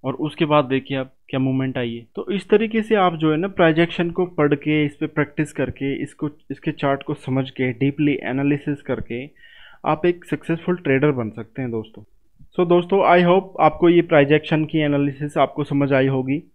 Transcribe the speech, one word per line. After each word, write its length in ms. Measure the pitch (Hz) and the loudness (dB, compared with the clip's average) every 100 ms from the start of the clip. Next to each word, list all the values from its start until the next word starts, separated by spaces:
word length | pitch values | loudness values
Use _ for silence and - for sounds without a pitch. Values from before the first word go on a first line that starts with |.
और 100 | 131 127 151 | -6 -6 -6
उसके 180 | - | -2
बाद 200 | 156 151 | 2 2
देखिए 320 | 131 131 127 139 | 2 -2 -4 -8
आप 140 | 131 _ _ | -8 _ _
क्या 120 | 139 | -2
मूवमेंट 360 | 131 131 131 131 | 0 0 -2 -4
आई 160 | 120 | -6
है। 120 | 117 113 | -8 -12
तो 120 | - - | -12 -6
इस 160 | 196 - | -6 2
तरीके 340 | 208 220 220 | 0 2 -2
से 120 | 214 | 0
आप 220 | 214 180 165 | 2 2 2
जो 140 | 156 | 0
है 60 | 156 | 0
ना 120 | 196 | -2
प्राइस 300 | 190 170 156 | 2 2 4
एक्शन 320 | 170 - 175 | 0 0 -4
को 140 | 170 180 | -2 -4
पढ़ 280 | - 147 | 0 0
के, 300 | 143 156 151 | 0 0 0
इस 120 | 147 - | -2 -4
पे 100 | 156 | -6
प्रैक्टिस 460 | 151 147 - 147 | -2 -4 -4 -6
करके, 400 | - 127 - 139 139 | -4 -6 -4 -6 -4
इसको, 280 | 143 - 151 - _ | -8 -8 -10 -10 _
इसके 220 | 139 - | -8 -8
चार्ट 300 | 147 143 139 | -4 -2 -2
को 120 | - | -4
समझ 340 | 151 - 131 131 | -10 -4 -4 -4
के, 220 | - 127 | -4 -6
डीपली 440 | 117 139 143 147 143 | -2 -2 0 -2 -2
एनालिसिस 600 | - 131 139 147 147 143 | -4 -2 -2 -2 -4 -8
करके 420 | - 120 101 117 143 _ - - - - - | -6 -6 -6 -10 -10 _ -20 -20 -20 -10 -4
आप 200 | 156 175 | 0 0
एक 180 | 175 | -2
सक्सेसफुल 520 | - 147 - 165 170 180 | -6 -8 -4 -6 -2 -4
ट्रेडर 340 | 143 135 151 | 0 2 2
बन 200 | 131 110 | 0 -4
सकते 320 | 104 110 - | -8 -14 -10
हैं 80 | 127 | -6
दोस्तों। 320 | 113 107 - 110 _ _ _ - - | -6 -8 -16 -20 _ _ _ -14 -2
So 100 | 180 | 2
दोस्तों, 300 | 175 175 196 | 4 4 2
I 140 | 135 175 | 6 6
hope 300 | 175 185 190 - | 6 4 2 2
आपको 280 | 156 156 175 | 2 4 4
ये 140 | 175 | 4
प्राइस 300 | 170 165 139 | 4 4 4
एक्शन 320 | 151 151 156 | 2 2 -2
की 140 | 156 156 | 0 -2
एनालिसिस 580 | 151 143 143 131 147 156 | 0 0 -2 -4 -6 0
आपको 260 | 135 - | 0 0
समझ 280 | 143 143 139 | -4 0 2
आई 140 | 135 135 | 2 2
होगी। 360 | 135 131 143 - | 0 -2 -6 -8